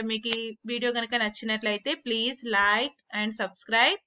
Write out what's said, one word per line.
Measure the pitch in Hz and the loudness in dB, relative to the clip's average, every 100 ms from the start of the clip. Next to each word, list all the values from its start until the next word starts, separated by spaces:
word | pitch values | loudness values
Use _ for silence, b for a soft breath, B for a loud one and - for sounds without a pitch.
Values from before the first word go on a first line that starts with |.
మీకు | 220 220 226 | -2 -2 0
ఈ | 226 226 220 | 0 -2 -8
వీడియో | 226 240 240 | -6 -2 0
కనుక | 240 226 240 | 0 0 0
నచ్చినట్లయితే, | 214 220 220 214 214 208 277 311 | 0 -2 -4 -2 0 -2 -2 -4
please | 247 226 233 262 233 | -2 0 0 -2 -2
like | 202 202 214 285 - _ | 2 4 4 0 -6 _
and | 208 214 | -4 -4
subscribe | 214 190 - - 226 269 403 | -4 -6 -6 -2 4 4 2